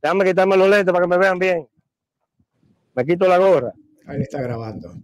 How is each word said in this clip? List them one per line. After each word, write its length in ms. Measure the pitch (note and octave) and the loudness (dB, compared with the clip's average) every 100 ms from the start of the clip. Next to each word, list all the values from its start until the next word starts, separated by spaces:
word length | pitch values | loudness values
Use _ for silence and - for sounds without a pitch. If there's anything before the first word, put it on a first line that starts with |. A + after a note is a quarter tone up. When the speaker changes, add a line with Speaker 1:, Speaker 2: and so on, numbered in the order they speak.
Speaker 1:
Déjame 220 | D3 F#3 | -2 0
quitarme 320 | F#3+ F3+ F#3+ F#3+ | 0 2 2 4
los 120 | G3 | 4
lentes 240 | G#3 F#3 | 4 2
para 120 | F3 | 0
que 40 | F3 | 0
me 80 | F3+ | 2
vean 220 | F#3+ F#3 | 0 0
bien. 300 | F#3 F3 C#3 _ _ _ _ _ _ _ _ _ _ _ _ - | -2 -2 -6 _ _ _ _ _ _ _ _ _ _ _ _ -6
Me 80 | |
quito 240 | C3 F3 F#3 | -2 0 2
la 100 | F3+ | 4
gorra. 340 | G3 E3 A#2+ - _ _ - | 4 2 0 -12 _ _ -14
Speaker 2:
Ahí 140 | C#3 | -8
está 200 | A#2 D3 | -8 -6
grabando. 500 | B2 A#2 A2+ G#2+ F#2 F#2+ | -8 -8 -10 -14 -16 -20